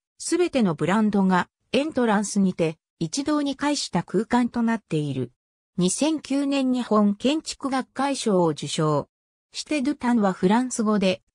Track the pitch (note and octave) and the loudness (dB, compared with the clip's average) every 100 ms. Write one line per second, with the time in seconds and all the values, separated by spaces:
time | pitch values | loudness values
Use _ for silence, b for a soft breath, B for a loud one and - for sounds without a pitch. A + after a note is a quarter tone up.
0 | _ _ - E4+ F4 C#4 G3+ D#3 D3+ G3+ | _ _ -4 0 0 2 0 0 0 2
1 | G#3+ G3+ F#3+ F#3 - _ _ B3+ D4+ D4 | 2 2 2 2 0 _ _ -2 -2 0
2 | A#3+ G#3 G#3 G#3 F#3+ - D#3+ D#3+ _ _ | 0 0 0 0 0 0 -2 -4 _ _
3 | E3 - C#4+ D4+ C#4+ C4+ C#4+ C#4+ - F3 | -6 -4 -2 -2 -2 -2 -2 -2 -2 -4
4 | - F#3 A3+ A#3+ A#3+ A#3+ A#3 A3+ - D#3 | -2 -4 0 0 0 0 -2 -2 -4 -4
5 | D3 C3 A#2+ - _ _ _ - F3+ - | -2 -4 -6 -10 _ _ _ -2 0 2
6 | D4 D#4+ - C#4 C#4+ C#4 C4 B3+ A#3 G#3+ | 0 -2 -2 -2 0 0 0 -2 0 2
7 | G#3 G3+ B3 D#4 - - C#4 C4 - - | 2 2 -2 -2 -6 -10 -4 -4 -6 -4
8 | C#4 C4+ - F#3+ E3+ D3 C#3+ - D#3 D3 | -4 -2 0 2 2 0 -6 -2 0 0
9 | - _ _ _ _ - - D4+ B3+ C#4+ | -4 _ _ _ _ -16 -4 -2 -2 -2
10 | B3 A#3+ G3+ F3+ F#3 A3 B3+ - G#3+ G#3+ | 0 2 2 2 4 4 2 -2 0 2
11 | F#3+ - _ | 2 0 _